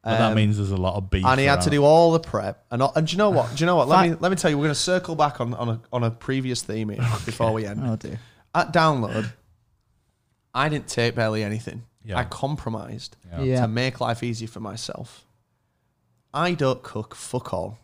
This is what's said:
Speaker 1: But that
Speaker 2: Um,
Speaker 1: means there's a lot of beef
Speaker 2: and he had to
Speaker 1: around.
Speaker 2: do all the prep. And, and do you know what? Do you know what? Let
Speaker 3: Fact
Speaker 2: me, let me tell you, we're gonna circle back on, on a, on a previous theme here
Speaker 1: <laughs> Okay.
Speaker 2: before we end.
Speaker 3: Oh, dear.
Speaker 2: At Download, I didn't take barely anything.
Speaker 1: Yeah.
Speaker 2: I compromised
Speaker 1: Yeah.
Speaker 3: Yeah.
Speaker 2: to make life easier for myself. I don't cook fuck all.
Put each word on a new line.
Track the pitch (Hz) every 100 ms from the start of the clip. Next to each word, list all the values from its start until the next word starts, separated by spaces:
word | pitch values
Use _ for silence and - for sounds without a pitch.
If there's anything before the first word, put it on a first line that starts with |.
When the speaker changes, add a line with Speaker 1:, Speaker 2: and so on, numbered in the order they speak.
Speaker 1:
But | 113 113
that | 113
Speaker 2:
Um, | 110
Speaker 1:
means | 107 104
there's | 98
a | 98
lot | 92 95
of | 95
beef | 95
Speaker 2:
and | 98 131
he | 139
had | 143
to | -
Speaker 1:
around. |
Speaker 2:
do | 147
all | 143 156 170
the | 165
prep. | 160 107 98 - _
And, | 120 139
and | 160 160
do |
you | 180
know | 208
what? | 170 117
Do | 135
you | 165
know | 175
what? | 131
Let | 175
Speaker 3:
Fact | 175
Speaker 2:
me, | 165
let | 170
me | 190
tell | 180
you, | 147
we're |
gonna | 151
circle | 143 - 185 180 160
back | 147 -
on, | 117
on | 117 117
a, | 113 -
on | 123
a | 120
previous | 113 - 135 131 123
theme | - 110 107
here | 104
Speaker 1:
<laughs> | 120
Okay. | 110 -
Speaker 2:
before | 113 113
we | 110 104
end. | 107
Speaker 3:
Oh, | 131 110
dear. | - 110 - _ _
Speaker 2:
At | 165 175
Download, | 165 160 143 110 107 110 - _ _ _ _ _ _ _ _ _ _ _
I | 123 147
didn't | 147 -
take | - 117
barely | 117 110 107
anything. | 104 110 - 120 120 _
Speaker 1:
Yeah. | 113 98
Speaker 2:
I |
compromised | 120 - 139 147 - 113 - 107 - _ 90
Speaker 1:
Yeah. | 85
Speaker 3:
Yeah. | 131 127
Speaker 2:
to | 120
make | 113 127 -
life | 120 117
easier | 123 113 113
for | -
myself. | 107 104 - - 123 - _ _ _ _ _ _ _ _ _ _ _
I | 143 175
don't | 175 135 127
cook | - 107 110
fuck | - - 127 -
all. | 90 90 113